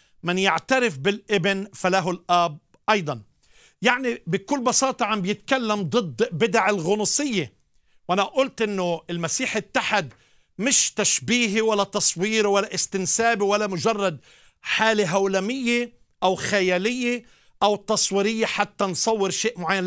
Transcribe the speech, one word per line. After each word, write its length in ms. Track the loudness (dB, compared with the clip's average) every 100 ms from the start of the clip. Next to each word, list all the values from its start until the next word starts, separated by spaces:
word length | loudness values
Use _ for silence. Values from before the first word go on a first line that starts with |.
| _ _
من 140 | -4 2
يعترف 600 | 2 2 2 0 0 -2
بالابن 680 | -2 -4 -2 -2 0 -2 -6
فله 380 | -4 0 2 0
الآب 460 | -4 0 2 0 -4 _ _ 0
أيضًا." 320 | 0 0 -8 -10 _ _ -20 -20 -2
يعني 420 | 0 2 0 -6 -4
بكل 320 | -4 -2 -2
بساطة 460 | 0 2 0 0 -2
عم 160 | -2
بيتكلم 600 | -2 -4 -2 -2 0 -2
ضد 480 | 0 0 -2 -2 -2
بدع 380 | 0 0 2 2
الغنوصية. 840 | 0 0 0 0 0 0 -2 -4 _ _ _ _ _ -4
وأنا 160 | 0
قلت 380 | 0 0 -2 0
إنه 400 | -4 -2 -2 -2 -6
المسيح 480 | -6 -2 -2 -2 -4
اتحد 560 | -4 -4 0 0 -2 -8 _ _ _ -6
مش 320 | 0 2 0
تشبيهي 720 | 0 0 0 0 2 2 2
ولا 220 | 2 2
تصوير 640 | 0 0 0 0 0 2 2
ولا 260 | 2 0
استنسابي 720 | -2 -4 -2 -2 0 2 2
ولا 240 | 2 0 0
مجرد 520 | -2 -2 0 -2 -4 -12 -20 -20 _
حالة 480 | -4 0 2 2 2
هولمية 840 | 0 0 0 -2 -2 0 0 -2 -8 _ -2
أو 120 | 0 0
خيالية 920 | 0 0 2 2 0 -2 -2 -4 -6 _ _ -2
أو 120 | 0 0
تصويرية 680 | 0 0 0 2 0 0 -2
حتى 400 | 0 -2 -2 -2
نصور 440 | 0 0 0 0
شيء 300 | 0 -4 -4
معين، 240 | -4 -2